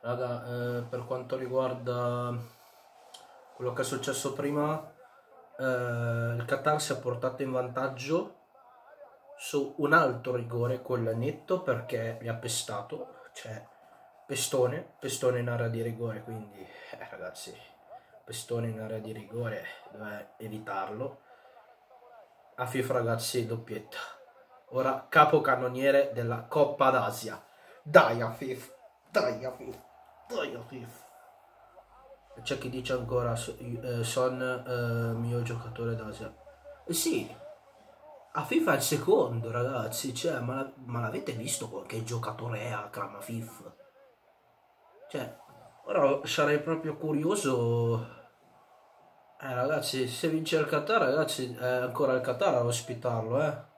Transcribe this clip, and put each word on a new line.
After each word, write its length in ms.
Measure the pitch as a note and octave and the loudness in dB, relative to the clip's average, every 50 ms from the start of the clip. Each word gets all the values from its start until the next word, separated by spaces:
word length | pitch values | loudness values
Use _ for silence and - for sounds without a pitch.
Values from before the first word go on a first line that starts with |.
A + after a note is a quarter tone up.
| - A#2 | -2 -2
Raga, 340 | B2 B2 B2+ A#2+ A#2+ A#2+ A#2 | -2 -2 -2 -2 -4 -4 -6
eh, 380 | A#2+ B2 A#2+ A#2+ B2 B2 A#2+ | -6 -6 -4 -2 -2 -2 -4
per 240 | A#2+ A#2+ - B2 A#2 | -4 -4 -6 -8 -4
quanto 320 | - C3 B2+ B2+ - C3 B2+ | -4 -6 -6 -4 -4 -4 -4
riguarda 960 | C3 B2 B2 C3 C3 B2+ B2+ B2 A#2+ B2 B2 B2 B2 B2 B2 B2 B2 B2 A#2+ A#2+ A#2 - - - - - - - - - - - - - - - - - - - - - - | -2 0 0 2 2 2 -2 -4 -4 -2 -2 0 0 0 0 0 -2 -2 -4 -6 -6 -10 -16 -20 -20 -20 -20 -20 -20 -20 -20 -20 -20 -20 -20 -20 -20 -20 -20 -20 -20 -20 -12
quello 200 | - B2 B2 B2 | -4 -4 -4 -2
che 80 | B2 C3 | 0 -2
è 20 | |
successo 480 | - C#3 C3 - C#3 C3 - - C#3 - | -2 -2 -2 -2 -2 -4 -2 -2 -4 -4
prima, 580 | - C#3 C#3+ D3 D3 D3 D3+ D#3 D#3 - - - - - - - - - _ - - - - - | -2 -2 0 2 2 2 2 0 -2 -4 -10 -18 -20 -20 -20 -20 -20 -20 _ -20 -20 -20 -20 -10
eh, 80 | - C3 | -2 0
il 800 | C3 B2+ B2 B2 B2 A#2+ A#2 A#2+ A#2 A#2 A#2 A#2 A#2 A#2 A#2+ A#2 A#2 | 0 2 2 0 0 0 0 0 0 0 0 0 0 0 -2 0 0
Qatar 340 | C#3 C3 - D3+ D3+ D3+ | -2 2 4 4 4 4
si 120 | D3 - C#3 | 2 -2 -2
è 60 | - | -2
portato 440 | - B2 A#2+ A#2+ - B2+ B2+ - C#3+ | 0 -2 -2 0 -2 -2 -2 -2 -4
in 80 | C3 | 0
vantaggio 840 | B2+ B2+ B2 B2 A#2+ B2+ C3 C3 A#2 A#2+ B2+ C#3 D#3 F3 - - - - _ _ _ - - - - - - - - - - - - - _ - - - | 0 0 -2 0 -2 -2 -2 -2 -4 -4 -4 0 0 0 0 -2 -10 -20 _ _ _ -20 -20 -20 -20 -20 -20 -20 -20 -20 -20 -20 -20 -20 _ -20 -18 -14
su 380 | - - - C#3+ C3+ - - - | -10 -2 0 0 0 0 -2 0
un 160 | D3 C#3+ D#3 | 4 6 8
altro 400 | E3+ D#3 C3 A#2+ A#2 - C3 B2 | 8 8 6 2 0 -2 -2 -2
rigore, 480 | A#2+ A#2 A#2 A#2+ A#2+ A#2 A#2+ B2+ B2+ | -2 -2 -2 -2 0 2 0 0 -2
quello 300 | - - B2+ A#2 A#2 A2+ | -2 -2 0 0 2 0
è 20 | A2+ | 0
netto 480 | A#2 B2 C#3+ D3 - - - F#3 F3+ | 0 0 -2 -2 -6 -2 0 0 0
perché 560 | - - B2 A#2 - - - A2+ A2+ A2+ A2+ - | 2 0 0 0 -2 -4 -4 -4 -2 -4 -6 -6
mi 60 | A#2 A#2 | -6 -6
ha 60 | A2+ | -6
pestato, 840 | A#2 - A#2 - - - - A2 G2+ - - - - - - - - - - _ | -4 -4 -4 -4 -4 -4 -4 -6 -8 -6 -8 -8 -10 -10 -12 -14 -20 -20 -18 _
cioè 300 | - - A#2 A2 - - - - - - - - - - - - - - | -14 -12 -10 -12 -12 -12 -18 -20 -20 -20 -20 -20 -20 -20 -20 -20 -20 -10
pestone, 680 | - C#3 A#2 - - - C3 B2+ B2 C3+ D#3+ - - - - | -6 -4 -2 -2 0 4 4 4 4 2 -2 -8 -10 -16 -8
pestone 420 | - B2+ A#2+ - - B2+ B2 B2 | -6 -6 -4 2 2 2 2 2
in 60 | A#2+ A#2+ | 0 0
area 200 | A#2+ A#2 A#2+ A2+ | 0 0 0 0
di 160 | A2+ A2+ A2+ | 0 -2 -2
rigore, 400 | A#2 A2+ A2+ A#2+ A2+ G#2+ G#2 G#2+ | -2 -2 -4 -4 -6 -6 -6 -8
quindi, 360 | - A2+ A2 G#2+ G#2 - - | -10 -10 -10 -10 -12 -14 -16
eh, 480 | F#2+ - - - - - - - - - | -18 -18 -18 -20 -16 -16 -14 -14 -14 -14
ragazzi, 440 | - - F2+ F2+ - - - - - - - - - - - - - - _ _ - - _ | -12 -10 -10 -10 -10 -10 -14 -14 -14 -16 -18 -20 -20 -20 -20 -20 -20 -20 _ _ -20 -20 _
pestone 460 | - A#2 A#2 - - A#2+ A#2 A#2 A2+ | -12 -12 -10 -6 -4 -2 -2 0 -2
in 100 | A2+ A2 | -4 -4
area 180 | A2 A2 A2 A2 | -6 -6 -6 -6
di 140 | G#2+ A2 | -6 -8
rigore, 520 | A2 A2 G#2 - A2 A#2 A#2+ A2 G#2+ G2 - - - - - - | -10 -10 -12 -10 -6 -4 -4 -4 -4 -6 -8 -10 -12 -14 -16 -18
doveva 360 | - G#2 G#2+ G#2 G#2 G#2 G#2 - - - | -14 -12 -10 -10 -10 -10 -12 -14 -16 -14
evitarlo. 840 | A2 A2 G#2+ G#2+ G#2+ G2+ G2 G2 F#2+ F#2+ G#2+ A2 C3 C#3+ - - _ _ - - - - - - - - - _ _ _ - - - - - - - _ _ _ - - - | -12 -10 -10 -10 -8 -6 -4 -4 -4 -4 -6 -6 -6 -8 -8 -12 _ _ -20 -20 -20 -20 -20 -20 -20 -20 -20 _ _ _ -20 -20 -20 -20 -20 -20 -20 _ _ _ -20 -20 -8
Afif, 340 | - B2+ A#2+ B2 C3+ B2+ - | -6 -6 -2 0 -2 0 2
ragazzi, 560 | C3 B2 A#2 A#2 A2+ A2 - - - B2+ A#2 | 0 0 2 2 0 0 -2 -2 -2 -2 -2
doppietta. 520 | A2 A#2 A2+ - - G#2+ F#2 - - - - - - - - - - - - - _ - - _ - | -2 -4 -6 -6 -8 -10 -10 -10 -12 -12 -12 -12 -12 -12 -18 -20 -20 -20 -20 -20 _ -20 -20 _ -6
Ora 360 | B2+ C3 C3 C3 C3 C3+ - - | -2 0 2 2 0 0 -4 4
capocannoniere 1040 | - D#3+ D3+ - - D3+ - C3+ C3 B2 B2+ B2+ B2 B2+ C3+ C#3 C3+ C#3 C#3 - A#2 | 10 10 10 10 10 6 6 6 4 4 2 -2 -2 2 4 6 8 8 6 6 0
della 320 | A#2+ A#2 A#2 A#2+ A2+ A#2 | -2 -2 -2 -2 -4 -4
Coppa 440 | - - D3+ C#3+ C#3+ - - C3+ C3 | -2 4 4 4 4 4 4 4 6
d'Asia. 500 | B2+ B2+ A2 G#2 A2 A2+ A2 G#2+ - - - - - - - - - - _ | 6 6 2 2 -2 -4 -8 -8 -10 -10 -14 -20 -20 -20 -20 -20 -20 -18 _
Dai, 380 | D3+ D3 - D3+ C#3+ C3 A#2+ | 10 10 10 10 10 4 0
Afif, 540 | A#2+ A#2 A#2+ - - C3 B2+ - - - - - - - - _ _ _ | -2 -2 -4 -6 -6 -6 -6 -8 -10 -16 -20 -20 -20 -20 -20 _ _ _
dai, 360 | - D3+ C#3 B2 A#2 A2 B2 | 2 2 2 4 0 -2 -6
Afif, 340 | C3 C3 - - A#2 - - - - - - - - - - - - | -8 -8 -8 -12 -12 -12 -14 -16 -20 -20 -20 -20 -20 -20 -20 -16 -8
dai, 260 | - - - C3+ - | -4 -4 -4 -4 -6
Afif. 540 | A#2+ A#2 - C3+ B2+ A#2+ A#2 - - - - - - - - - - - - - - - - - - - _ - - - - - - _ _ - | -10 -12 -12 -12 -14 -12 -14 -16 -18 -20 -20 -20 -20 -20 -20 -20 -20 -20 -20 -20 -20 -20 -20 -20 -20 -20 _ -20 -20 -20 -20 -20 -20 _ _ -20
E 60 | - | -12
c'è 180 | A#2 - C#3 B2 | -6 -6 -6 -4
chi 100 | - B2 | -6 -6
dice 240 | A#2+ B2+ A#2+ - C3 | -6 -6 -2 -2 -2
ancora, 420 | B2 A#2+ A#2 B2 B2 A#2+ A#2+ A#2 | -2 0 0 0 0 2 2 -2
so-, 220 | A2+ - - A#2+ - | -2 -4 -8 -10 -10
eh, 460 | B2+ A#2+ A#2 A#2 - B2+ A#2+ A#2 A2+ | -8 -8 -8 -6 -4 -4 -2 -2 -2
Son, 360 | A2+ - C3 B2+ B2+ B2+ B2+ | 0 2 2 2 2 2 0
eh, 800 | B2+ B2+ B2+ B2 - B2+ B2 A#2+ A#2+ A#2 A#2 A#2 A#2 A#2 A2+ A2+ | -2 -2 -2 -4 -4 -4 -2 -2 0 0 0 0 0 0 0 0
mio 240 | A#2 A#2 A#2+ A#2+ | -2 0 0 0
giocatore 540 | A#2 A#2+ A#2+ A#2 - - - - A#2 A#2 A2+ | 0 -2 -4 -6 -6 -8 -6 -4 -2 -2 -2
d'Asia. 360 | A2 A2 G#2+ G2+ - A2 - - - - - - - - - - - - | -4 -4 -8 -8 -10 -10 -12 -12 -16 -20 -20 -20 -20 -20 -20 -20 -16 -6
Eh 80 | - E3+ | -4 -2
sì, 420 | - - E4 - - - - - - - D4 - - _ - - - - - - - - - - - - - - | 0 2 2 2 0 0 -4 -10 -14 -16 -18 -18 -20 _ -20 -20 -20 -20 -20 -20 -20 -20 -20 -20 -20 -20 -6 -6
Afif 360 | D3+ - - B3+ E4 D#4+ D#4+ | -4 -2 2 2 2 4 6
è 60 | D3 | 4
il 60 | C3 | 4
secondo, 680 | A#2+ - D#3 C#3+ - E3+ G#3 A3+ D3+ B2 A#2+ A2+ A2+ A#2 | 4 2 0 2 4 6 6 6 6 4 0 -4 -4 -2
ragazzi, 640 | A2+ A#2+ B2 C3 C3+ A#2+ G#2+ A2 - - - C3+ A#2 | -2 0 0 0 0 -2 -4 -4 -4 -4 -6 -6 -6
cioè, 260 | - - E3+ D#3 B2 | -2 -2 -2 -2 0
ma 160 | A#2+ A#2+ C3 | -2 -2 -2
la-, 160 | C3+ C#3 C3+ - | -4 -4 -6 -8
ma 240 | - B2+ A#2+ A#2+ A#2+ | -14 -10 -6 -4 -2
l'avete 320 | A#2 G#2+ - G3+ G3+ - | -2 -2 -4 -4 -4 -4
visto 380 | - A2+ A#2 - - - - A2+ | -6 -4 -4 -4 -4 -4 -4 -6
qualche 340 | B2 B2 - - - A2+ A2+ | -8 -10 -10 -6 -6 -6 -4
giocatore 560 | A2+ A#2+ A#2 - G#2+ - - A2 A#2 A#2 G#2 | -4 -4 -4 -4 -4 -6 -6 -6 -6 -4 -4
è 120 | G#2+ - | -4 -4
Akram 440 | - - G#2+ - - G2+ G2 G2 G2 | -6 -6 -6 -8 -8 -8 -8 -8 -8
Afif? 560 | G2+ - - A#2 A2+ A2+ - - - - F3 - _ - - _ - - - - _ _ _ _ _ _ _ _ _ _ _ _ _ _ - - - - - | -12 -10 -6 -6 -6 -6 -8 -14 -16 -16 -18 -18 _ -20 -20 _ -20 -20 -20 -20 _ _ _ _ _ _ _ _ _ _ _ _ _ _ -20 -20 -20 -20 -8
Cioè, 280 | - C#3 B2 A#2+ - - - - - - - - - - - | -8 -6 -6 -6 -10 -16 -20 -20 -20 -20 -20 -20 -20 -18 -10
ora 340 | - - F3 C#3+ C3+ C#3 C#3 - - | -2 2 6 6 6 6 4 2 -2
sarei 340 | - - D3 C#3+ D3 D3 | 2 4 6 6 6 4
proprio 340 | D3 E3 D#3+ D#3 - D#3 C#3+ | 4 0 -2 0 0 -4 -4
curioso. 1200 | - - D#3 D3 C#3+ D3+ E3 G#3 G3+ - C#3 B2+ A#2+ A#2 A#2 A#2 A#2 A#2 A#2 A#2 A2+ A#2 - - - - - _ _ _ - _ - - _ - - - - - - - - _ _ _ _ - - | -2 -2 0 2 2 4 4 2 4 2 2 4 4 4 4 4 4 4 4 2 0 -2 -6 -12 -18 -20 -20 _ _ _ -20 _ -20 -20 _ -20 -20 -20 -20 -20 -20 -20 -20 _ _ _ _ -20 -14
Eh, 120 | - C3+ B2+ | -8 -6 -2
ragazzi, 540 | B2 B2+ C#3+ D#3 D3+ D3 - - C3 B2+ A#2+ | 0 2 2 2 0 0 -2 0 0 -2 -2
se 200 | A#2+ - - E3 | -2 0 0 2
vince 300 | D#3+ D#3+ D#3+ - D#3+ D#3 | 2 2 0 2 4 2
il 100 | D3+ D3 | 4 4
Qatar, 340 | - D3 C#3 - A3 A3+ | 2 0 2 4 4 4
ragazzi, 540 | F3 B2+ C3+ D#3 D#3 D#3 - - C3 A#2+ A#2+ | 4 4 4 4 2 0 0 -2 -4 -4 -4
è 100 | - B2 | -2 0
ancora 480 | B2 B2+ B2+ B2 B2+ A#2 - D3+ C3+ B2+ | 2 2 2 0 0 0 2 2 4 4
il 80 | B2+ | 2
Qatar 320 | B2+ - B2 B2 G3 F3+ - | 2 0 0 2 2 4 4
a 100 | B2 A#2+ | 4 4
ospitarlo, 760 | A#2+ A#2+ - - - B2 A#2 - B2 A#2 A2+ A2+ A2 A#2+ C#3 | 2 0 0 -2 -6 -8 -2 -2 -2 0 0 -2 0 2 2
eh. 260 | D#3 D3+ D3+ - - - - | 2 2 0 -4 -12 -18 -20